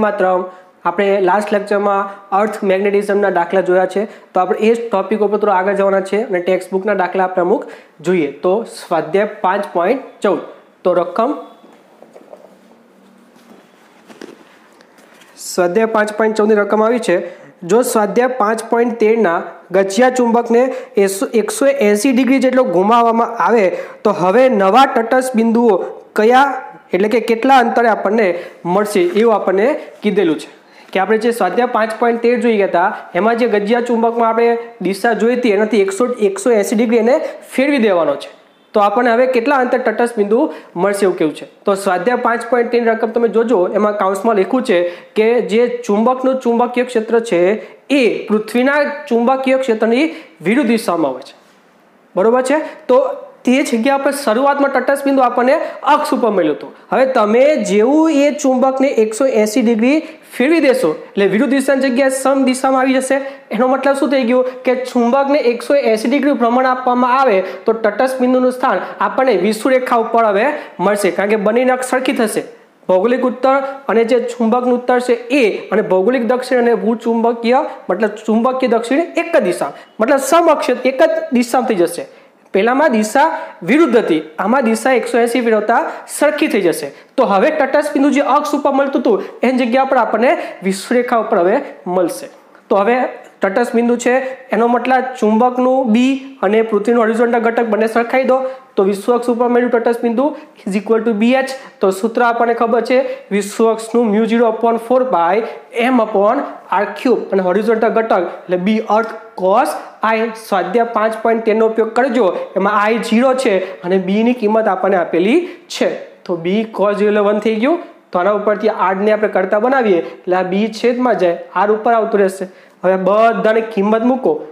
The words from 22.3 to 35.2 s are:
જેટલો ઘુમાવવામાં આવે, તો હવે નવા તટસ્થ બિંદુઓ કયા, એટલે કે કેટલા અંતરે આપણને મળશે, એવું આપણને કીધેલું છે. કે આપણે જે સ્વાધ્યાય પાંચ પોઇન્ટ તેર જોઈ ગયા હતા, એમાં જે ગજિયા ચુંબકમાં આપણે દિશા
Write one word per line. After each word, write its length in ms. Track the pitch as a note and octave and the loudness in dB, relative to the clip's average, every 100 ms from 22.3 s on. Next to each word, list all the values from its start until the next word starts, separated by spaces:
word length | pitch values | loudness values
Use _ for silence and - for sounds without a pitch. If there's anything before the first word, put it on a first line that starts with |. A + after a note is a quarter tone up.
| C4+ B3+ | 2 2
જેટલો 200 | B3+ B3 | 2 2
ઘુમાવવામાં 640 | E3+ G3+ A#3 A#3 A3+ A#3 A#3 F3 | 2 2 4 4 2 -2 0 2
આવે, 200 | A3+ F#3 - - - | 4 2 -2 -10 -4
તો 140 | G#3+ G3 | -2 0
હવે 260 | F#3 G#3 C4 | 2 4 4
નવા 380 | G#3+ F#3+ A3 C#4 C4 | 4 4 4 4 2
તટસ્થ 400 | A3+ C4 B3+ A3 | 0 0 0 0
બિંદુઓ 380 | A3+ A3+ A#3+ F3+ - - - - | 2 2 2 2 -2 -12 -10 0
કયા, 280 | G#3+ B3+ C#4 C4 - - - | 4 4 4 -2 -10 -18 -6
એટલે 140 | F3+ G#3 | -2 0
કે 120 | A#3 A3+ | 0 0
કેટલા 300 | A3+ C4 C4+ | 0 4 4
અંતરે 240 | A#3 A3 A#3 | 4 2 2
આપણને 340 | G3+ G3 A3 G3 E3+ - - | 0 0 0 0 -2 -8 -10
મળશે, 380 | E3+ F3+ G#3 G3+ F3 G#3 | -2 -2 0 0 0 2
એવું 140 | A#3 | 2
આપણને 320 | G3+ F#3+ F#3 A#3 D#4 - - | 2 0 0 0 -2 -8 -6
કીધેલું 380 | G#3 F#3+ F3 D3 | -2 0 0 -2
છે. 60 | - - _ - - | -6 -20 _ -20 -6
કે 60 | F#3+ | -4
આપણે 160 | F#3+ A3 | 0 0
જે 60 | A#3 A3+ | 0 0
સ્વાધ્યાય 360 | F#3 F3+ A#3+ | -2 0 -2
પાંચ 180 | G#3+ A3 A3 | 0 -2 -2
પોઇન્ટ 180 | A#3+ A#3 | -2 0
તેર 160 | A#3 A#3+ | 0 0
જોઈ 120 | A#3+ A3 | 0 0
ગયા 100 | F#3 | 0
હતા, 180 | E3+ F#3+ - - F3 | 0 0 -4 -8 -2
એમાં 180 | G#3+ A#3 | 0 0
જે 60 | A#3+ | 0
ગજિયા 340 | G#3 G3 A#3+ A#3+ | 0 0 -2 0
ચુંબકમાં 380 | A#3 A#3 A#3 A3+ | 0 0 0 0
આપણે 180 | A3+ A#3 A#3 - - F3+ | 2 0 0 -6 -8 -6
દિશા 260 | G3 A#3+ G#3 | -2 -2 0